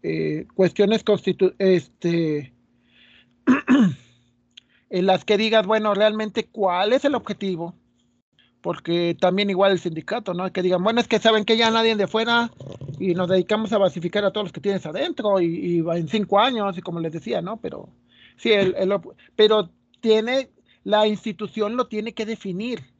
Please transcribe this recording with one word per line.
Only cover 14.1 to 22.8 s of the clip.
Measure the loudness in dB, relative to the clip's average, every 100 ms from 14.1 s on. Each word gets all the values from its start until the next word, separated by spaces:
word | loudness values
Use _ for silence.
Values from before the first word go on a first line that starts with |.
| -2 -2
a |
todos | -2 -8
los |
que | -6
tienes | -4 -4 -6
adentro | -6 -6 -4 0 2
y, | 0
y | -2 -2 -2
en | 0 -2 -2
cinco | -2 2 2
años, | 2 0 -4 -6
y |
como | -8 -8
les | -8
decía, | -8 -6 -6
¿no? | -6 -10
Pero | -12 -14 -18 _ _ _ -20 _
sí, | 2
el, | 4 2 0
el | 0
op-, | -2 -4 -20 _ 2
pero | 4 4 0 _ _ _
tiene, | 2 2 2 -4 -4 _ _ _
la | 0 2 2
institución | 0 -6 -8 -10 -4 -4 -4
lo | -4
tiene | -6 -8
que | -8 -8
definir. | -8 -8 -8 -8 -8